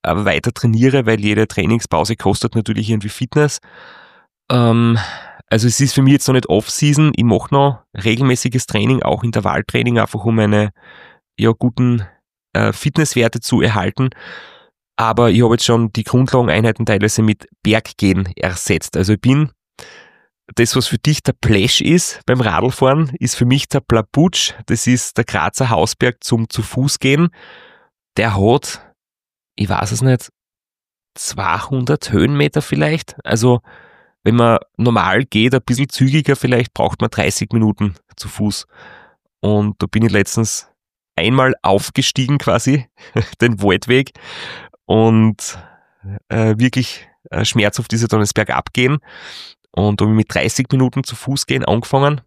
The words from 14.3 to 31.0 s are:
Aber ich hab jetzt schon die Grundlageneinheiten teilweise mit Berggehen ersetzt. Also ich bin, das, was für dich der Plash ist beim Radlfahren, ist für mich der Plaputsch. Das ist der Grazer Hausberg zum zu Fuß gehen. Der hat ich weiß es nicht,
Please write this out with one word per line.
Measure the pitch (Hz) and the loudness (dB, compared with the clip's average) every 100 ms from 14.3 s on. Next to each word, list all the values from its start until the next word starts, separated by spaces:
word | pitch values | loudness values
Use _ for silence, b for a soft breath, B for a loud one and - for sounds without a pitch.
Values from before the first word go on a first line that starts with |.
| B B B B _ _ - | B B B B _ _ -2
Aber | 113 110 120 | 0 2 4
ich | 104 | 4
hab | 117 | 4
jetzt | 117 | 2
schon | - 117 117 | 2 2 0
die | - | -4
Grundlageneinheiten | - 123 131 131 120 78 113 104 117 | 0 0 2 2 2 2 0 0 0
teilweise | 101 107 - | 0 0 2
mit | 110 104 - _ | 0 0 -6 _
Berggehen | 107 110 - - 101 95 92 - | 0 0 -2 -2 2 2 -2 -4
ersetzt. | 92 90 - 85 - - | -6 -6 -2 -2 -2 -2
Also | 92 | 0
ich | 104 | 2
bin, | 120 139 151 _ _ - B B B B B _ _ | 2 0 -2 _ _ -20 B B B B B _ _
das, | 104 117 135 | -2 0 0
was | - | -2
für | - | -2
dich | - 151 | -2 -2
der | - | -2
Plash | - - 104 110 - | -2 2 2 2 0
ist | - 175 - - - | 2 2 0 -6 -2
beim | 127 | 0
Radlfahren, | 110 80 117 - 131 147 151 123 | 0 0 -2 0 2 2 0 -4
ist | 120 | -6
für | - 123 | 0 0
mich | 135 - | 0 0
der | 143 | -4
Plaputsch. | - 113 107 - 175 - - - - | 0 0 0 0 2 0 -6 -8 -6
Das | 120 - | -2 0
ist | 123 - - | 0 -2 -6
der | |
Grazer | 120 101 82 - 127 | -4 -2 -4 -2 0
Hausberg | 104 95 - 127 - | 0 0 0 -2 -2
zum | - 117 113 | -4 -2 -2
zu | - | -8
Fuß | 107 - 139 - | -8 -4 -2 -2
gehen. | 131 147 170 B B B B B B _ _ - | 0 2 0 B B B B B B _ _ -4
Der | 113 95 | -2 2
hat | 101 139 - - _ _ _ _ _ _ _ - | 2 2 -2 -16 _ _ _ _ _ _ _ -6
ich | 98 | -4
weiß | 95 101 | -2 -2
es | 113 | 0
nicht, | 131 123 - _ _ _ _ _ _ _ | 0 0 -4 _ _ _ _ _ _ _